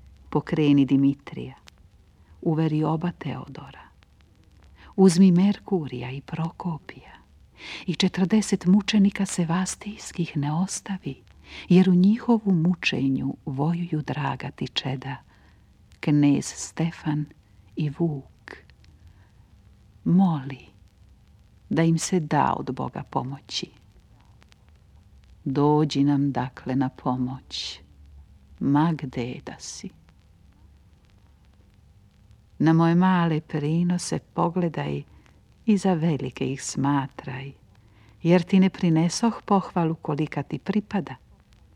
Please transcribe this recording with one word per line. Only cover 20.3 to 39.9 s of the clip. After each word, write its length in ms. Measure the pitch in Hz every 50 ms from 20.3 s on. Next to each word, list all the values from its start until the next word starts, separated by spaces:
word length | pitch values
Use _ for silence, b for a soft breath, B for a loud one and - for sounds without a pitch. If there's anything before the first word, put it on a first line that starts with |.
| 160 143 131 135 131 - - - - _ - _ _ _ - - - _ _ _ - _ _ _ _ _ _ -
da 120 | 143 151
im 160 | 165 165 165 160
se 220 | - - 190 180
da 340 | 156 151 - 147 135 131 131
od 140 | - 139 135 127
Boga 280 | 131 131 135 - -
pomoći. 680 | 143 - - 147 127 131 139 135 - - - - - - - - _ _ _ - _ _ - _ _ _ - _ - - - _ _ - - _ _ _ - - - _ - - - - - - -
Dođi 600 | 143 131 143 143 147 151 151 156 151 - 139 139
nam 280 | 143 143 139 143 143
dakle 440 | 131 127 123 131 - - - 135 127
na 120 | 135 131 131
pomoć, 920 | - - - 127 127 127 127 127 131 135 - - - - - - - - - - - - - - - - - - - - - - - -
ma 320 | - 135 139 147 156 175
gde 480 | 160 143 - 127 - 135 117 123 135 143 -
da 80 | - - -
si. 320 | - - - - - 190 - - _ - _ _ _ _ _ _ _ - _ _ - - - _ _ _ _ _ _ _ _ _ _ _ _ _ _ _ _ _ _ _ _ _ _ _ _ _ _ _ _ _ _ _ - - _ _ _ -
Na 140 | 147 160
moje 220 | 165 165 165 165 170
male 460 | 175 185 185 190 175 170 170 156 151
prinose 800 | - - - 151 147 147 160 170 175 175 180 175 - - - 156
pogledaj 840 | - _ _ 180 170 170 165 185 175 165 151 151 143 147 143 143 143 b b b b b b b b b b _ _
i 100 | - 214
za 180 | 190 - 196 185
velike 580 | 160 156 175 151 127 135 127 - - 135 131
ih 100 | 139 139
smatraj, 880 | - - - - 139 139 143 139 135 139 - - - 139 131 131 135 139 139 - - _ b b b b b b b b b b
jer 200 | - 165 175 180
ti 180 | 170 - 196 190
ne 100 | 185 190
prinesoh 720 | - - - 175 160 160 165 175 - - - 226 214 - -
pohvalu 500 | - 208 190 - - - 185 170 160